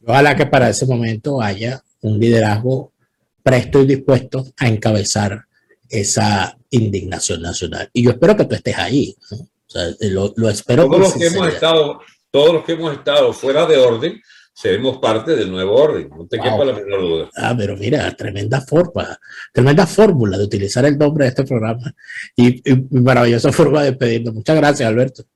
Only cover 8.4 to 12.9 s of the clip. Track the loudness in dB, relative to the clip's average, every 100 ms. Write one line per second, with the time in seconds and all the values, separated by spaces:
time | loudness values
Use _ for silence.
8.4 | 0 -2 -6 -4 -2 -2 -2 -8 _ -16
9.4 | -18 _ _ -8 -8 -6 -4 -2 -4 -2
10.4 | -2 -2 0 2 4 4 2 2 -2 0
11.4 | -2 0 0 2 0 -4 -18 _ _ 4
12.4 | 4 2 -2 -6 -6